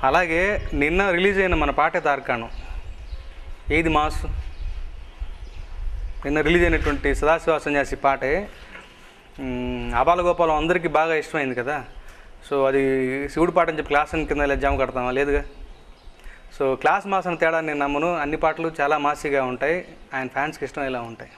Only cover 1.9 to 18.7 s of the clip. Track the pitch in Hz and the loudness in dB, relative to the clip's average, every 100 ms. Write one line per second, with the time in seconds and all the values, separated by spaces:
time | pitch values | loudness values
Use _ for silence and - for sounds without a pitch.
1.9 | 180 156 139 - 123 113 - - - - | 2 0 0 0 -4 -4 -10 -10 -10 -10
2.9 | - - - - - - - - 147 160 | -12 -12 -12 -12 -14 -14 -12 -2 0 2
3.9 | 156 151 - - - - - - - - | 2 0 -2 -6 -6 -8 -8 -6 -6 -8
4.9 | - - - - - - - - - - | -10 -16 -10 -10 -10 -12 -12 -12 -8 -6
5.9 | - - - 139 151 151 175 175 160 151 | -6 -6 -6 -2 2 4 4 4 4 2
6.9 | 143 143 135 151 160 165 156 151 147 131 | 0 0 2 4 4 4 0 2 0 0
7.9 | 127 139 135 131 160 202 - - - - | 0 0 2 0 -2 -4 -12 -18 -18 -20
8.9 | - - - - - 135 123 123 123 120 | -20 -20 -20 -20 -10 -6 -4 -4 -4 -2
9.9 | 120 139 175 175 170 165 156 160 175 165 | 2 4 4 4 4 4 4 2 2 2
10.9 | 147 160 160 151 160 135 123 120 147 - | 2 2 0 0 -2 -2 -2 -4 -4 -8
11.9 | - - - - - - 143 135 139 135 | -16 -18 -20 -20 -20 -4 2 4 4 2
12.9 | 135 131 135 143 156 170 170 165 156 143 | 2 0 -2 -4 0 2 4 2 0 2
13.9 | 143 151 165 151 147 143 135 139 139 131 | 2 2 -2 -2 0 2 2 2 2 0
14.9 | 131 123 127 143 143 143 - - - - | 0 -2 0 2 0 -2 -14 -18 -18 -20
15.9 | - - - - - - - 135 131 151 | -20 -20 -18 -18 -18 -20 -2 0 2 2
16.9 | 190 196 190 180 165 165 160 156 147 143 | 2 0 -2 -2 0 2 2 -2 -2 0
17.9 | 143 165 170 143 156 160 156 165 | 2 0 0 -2 0 0 0 -4